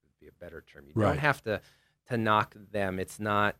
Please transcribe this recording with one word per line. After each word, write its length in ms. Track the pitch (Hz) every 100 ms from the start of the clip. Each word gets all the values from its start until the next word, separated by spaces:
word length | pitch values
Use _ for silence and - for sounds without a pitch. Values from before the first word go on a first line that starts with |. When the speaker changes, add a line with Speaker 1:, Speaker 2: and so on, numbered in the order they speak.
Speaker 1:
would 160 | _ _
be 100 | 73
a 40 |
better 300 | - 87 80 -
term. 200 | 73 71
You 60 |
Speaker 2:
Right. 140 | 80 101
Speaker 1:
don't 80 | 113
have 240 | 147 135
to, 160 | - 98 - _ _ _ -
to 100 | 120
knock 360 | 110 107 104 104 98
them. 260 | 107 98 92
It's 200 | 92 -
not 360 | 107 104 104